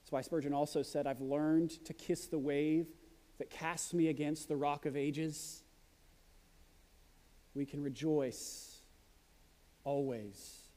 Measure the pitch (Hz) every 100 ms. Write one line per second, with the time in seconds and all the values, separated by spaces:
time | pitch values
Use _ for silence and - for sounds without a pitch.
0 | - 139 135 165 143 143 147 156 135 147
1 | 139 127 135 143 156 160 165 - - 156
2 | - 170 - 160 139 143 151 156 160 -
3 | - - - - - - 160 170 - 175
4 | 160 143 151 156 - 147 143 143 156 139
5 | 143 147 160 151 - - - - - -
6 | - - - - - - - - - -
7 | - - - - - 135 139 151 143 123
8 | 156 151 131 - - - - - - -
9 | - - _ - - - - - 139 139
10 | 139 120 104 98 - - -